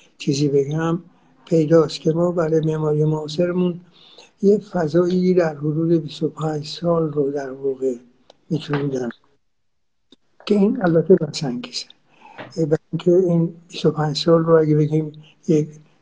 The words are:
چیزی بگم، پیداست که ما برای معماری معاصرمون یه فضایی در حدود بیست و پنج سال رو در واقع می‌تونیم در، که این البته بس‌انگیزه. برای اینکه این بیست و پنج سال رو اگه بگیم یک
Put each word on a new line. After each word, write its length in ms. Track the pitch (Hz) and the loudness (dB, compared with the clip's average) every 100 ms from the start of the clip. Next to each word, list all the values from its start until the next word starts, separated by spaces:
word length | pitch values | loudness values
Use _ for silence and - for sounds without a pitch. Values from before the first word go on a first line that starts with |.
| _ - | _ -8
چیزی 300 | - 139 147 | -4 0 2
بگم، 520 | 139 135 156 165 175 - _ _ _ - | 0 0 -2 -2 -4 -6 _ _ _ -2
پیداست 540 | 165 151 165 151 - | 0 4 4 2 -2
که 120 | 165 | -2
ما 200 | 160 175 | 0 0
برای 280 | 175 160 160 | -2 0 0
معماری 460 | 156 156 151 151 156 | 0 -2 -2 0 0
معاصرمون 760 | 156 151 151 175 180 180 175 - _ - - - _ | -2 -4 -4 -2 0 -2 -4 -12 _ -20 -20 -20 _
یه 160 | 196 208 | 2 2
فضایی 760 | 196 180 156 165 180 185 180 | 0 -4 0 0 2 2 2
در 220 | 180 165 143 | 2 0 -2
حدود 360 | 151 151 165 | -4 -2 0
بیست 320 | 165 151 - | 0 -2 -6
و 60 | 156 | -6
پنج 380 | - 156 156 - | -4 -6 -6 -8
سال 440 | - 170 165 160 | -6 -2 0 0
رو 180 | 143 139 | -2 -2
در 200 | 143 135 | -4 -8
واقع 440 | 135 139 127 131 120 - _ _ _ - | -6 -6 -4 -4 -4 -10 _ _ _ -6
می‌تونیم 380 | 151 - 143 143 | -6 -4 -4 -4
در، 200 | 127 120 - _ _ _ _ _ _ _ _ _ _ _ _ - | -4 -6 -10 _ _ _ _ _ _ _ _ _ _ _ _ -2
که 100 | 208 | 2
این 260 | 202 254 | 2 0
البته 340 | 180 165 160 185 | 0 2 4 4
بس‌انگیزه. 720 | 151 - 143 123 - - - _ _ _ - - - 175 | 2 -6 -6 -6 -10 -14 -16 _ _ _ -20 -20 -10 -4
برای 200 | 156 156 _ | -2 -2 _
اینکه 200 | 160 175 | -4 2
این 420 | 175 180 170 170 - - | 4 4 2 0 -4 -18
بیست 180 | - 160 | -2 -2
و 60 | |
پنج 260 | 156 151 151 | 0 -2 -2
سال 260 | 170 165 | 2 2
رو 120 | 165 160 | 6 4
اگه 160 | 156 151 | 4 2
بگیم 360 | 151 156 151 151 - _ - | 2 0 -4 -10 -20 _ 0
یک 200 | 151 151 - _ _ | 0 0 -8 _ _